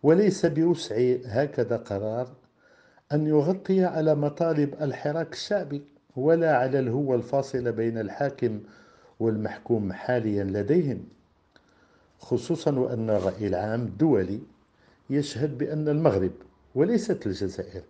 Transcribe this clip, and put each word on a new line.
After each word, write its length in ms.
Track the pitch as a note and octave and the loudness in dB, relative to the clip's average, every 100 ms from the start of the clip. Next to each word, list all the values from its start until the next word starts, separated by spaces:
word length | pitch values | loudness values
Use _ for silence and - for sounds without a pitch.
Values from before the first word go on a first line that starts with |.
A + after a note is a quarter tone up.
وليس 440 | C#3+ E3+ G#3 F#3+ E3+ | 6 6 4 4 0
بوسع 680 | D3+ E3 E3+ - A2 B2 B2 | 2 2 2 -2 0 2 2
هكذا 520 | A#2+ G#2+ D3 C#3+ A2 A#2 | -2 -2 -2 -2 -2 -2
قرار 520 | - G2 G#2+ A2+ B2+ - _ _ _ _ _ _ _ | -4 -4 -4 -4 -6 -12 _ _ _ _ _ _ _
أن 140 | D3 D3+ | -2 2
يغطي 580 | D3+ D3 F#3 - F#3+ | 4 2 -2 0 2
على 300 | F3+ D#3 D#3 | 2 2 2
مطالب 600 | D3 D3 D3 E3 D#3 C#3+ C#3 | 2 0 0 0 2 0 -2
الحراك 520 | D3+ A#2+ D3 D#3 D#3+ | -6 -4 -4 -4 -6
الشعبي 500 | - - G#3 D3+ C#3+ C#3+ _ _ - | -8 -4 -4 -4 -10 -12 _ _ -2
ولا 400 | C#3 E3 D#3+ C#3 | 2 4 4 4
على 220 | B2+ C3+ | 4 0
الهوة 380 | B2+ A#2+ C#3 B2 | 0 0 0 0
الفاصلة 540 | A#2 C#3 C3+ C3 A#2+ | 0 -2 -2 -4 -2
بين 280 | A2 A2+ A#2 | -2 -2 -2
الحاكم 640 | G#2 - C#3+ C#3 B2 G#2+ - - - _ - _ | -6 -2 -4 -2 -4 -4 -10 -20 -20 _ -20 _
والمحكوم 720 | A#2 G#2+ A2 - - A#2 G2+ | 0 0 -4 -8 -2 0 0
حاليًا 520 | - - B2 A2 G2+ | -6 -2 0 0 -2
لديهم، 600 | G2+ G2+ G2+ E3 D3 G#2 - _ _ _ _ _ _ _ _ _ _ _ | -2 -2 2 2 2 -4 -8 _ _ _ _ _ _ _ _ _ _ _
خصوصًا 600 | - B2 - E3+ - C3+ | -4 -4 -2 -2 0 0
وأن 320 | B2+ A#2 A2+ | 0 -2 0
الرأي 360 | G#2 F#2 G2+ G#2 | 0 0 -2 -2
العام 360 | F#2 G#2+ A2+ | -2 -2 -2
الدولي 580 | A#2 F#2 D#3+ A#2+ F2+ G#2+ C#3+ _ _ _ _ _ _ | -4 0 4 4 2 -4 -10 _ _ _ _ _ _
يشهد 480 | C#3 D3 A2 D3+ B2+ | -2 -2 -4 -4 -4
بأن 300 | C#3+ D3+ D3+ | -4 -2 0
المغرب 440 | D3+ D#3+ G2 F#2 - - _ _ | 2 4 4 0 -4 -20 _ _
وليست 520 | B2+ E3+ A#3 - F3+ G#2+ | 0 2 2 0 -2 -2
الجزائر 560 | F#2 G2 - F#2+ F#2 E2 | -4 -4 -6 -10 -12 -16